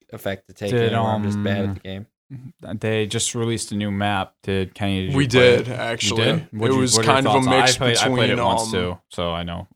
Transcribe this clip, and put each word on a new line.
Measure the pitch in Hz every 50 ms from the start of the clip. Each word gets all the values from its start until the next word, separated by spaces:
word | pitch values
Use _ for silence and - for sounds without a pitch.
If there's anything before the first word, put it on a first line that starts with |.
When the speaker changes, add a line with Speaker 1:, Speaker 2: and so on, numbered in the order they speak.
| _ _ -
Speaker 1:
effect | 107 - 98 98 95 - -
to | -
take | - 104 101 117
Speaker 2:
Did, | 120 117 117 113
Speaker 1:
in, | 117
where | 113 110
I'm | 110 107 104
just | 101 104 104 104
bad | 101 101 101
at | 101 101
Speaker 2:
um, | 98
Speaker 1:
the | 95
game. | - 92 95 98 110 - _ _ _ _ 139 127 131 131 - _ - - 95 107
Speaker 2:
they | - 110 110 110 107
just | 101 113 117 - - -
released | 123 117 117 117 107 - -
a | 107
new | 101 104 104 98
map. | 98 104 104 104 95 95 - - _ -
Did | - 98 95 95 92 -
Kenny, | - 104 98 98 95 92
did | 92 139
you |
Speaker 3:
We | 139 143 131
Speaker 2:
play | 120 127 123 123 120
Speaker 3:
did, | 123
Speaker 2:
it? | 117 120
You | 123
Speaker 3:
actually. | - 117 117 117 117 - - 117 113 110
Speaker 2:
did? | 127 151 165
Speaker 3:
It | 151 - -
Speaker 2:
What'd | 107 110 123 135
you, | 131
Speaker 3:
was | 131 127 120
Speaker 2:
what | 113
are | 113
your | 147 135
Speaker 3:
kind | 135 135
of | -
a | -
Speaker 2:
thoughts | 135 131
on | 127 131
it? | 131
Speaker 3:
mix | 131 131 127
Speaker 2:
I | -
played, | 135 123 117 113
I | - 113
played | 127 123 113 -
it | 123
Speaker 3:
between, | 123 120
Speaker 2:
once | 117 113 113 113
Speaker 3:
um, | 110 110
Speaker 2:
too, | 92 90 90 87 - _ _
so | - - 87 87
I | 82 85 85
know. | 87 85 87 90 - _